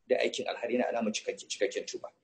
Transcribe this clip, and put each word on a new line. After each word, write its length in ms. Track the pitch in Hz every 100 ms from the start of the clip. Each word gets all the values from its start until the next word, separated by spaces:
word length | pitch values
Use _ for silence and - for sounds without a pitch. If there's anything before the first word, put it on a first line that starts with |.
| -
da 80 | 123
aikin 300 | 120 - -
alkhairi 320 | - 120 123
na 60 | 127
alamar 240 | 117 110
cikakken, 360 | 107 - - -
cikakken 380 | - 98 - -
tuba. 220 | 92 - -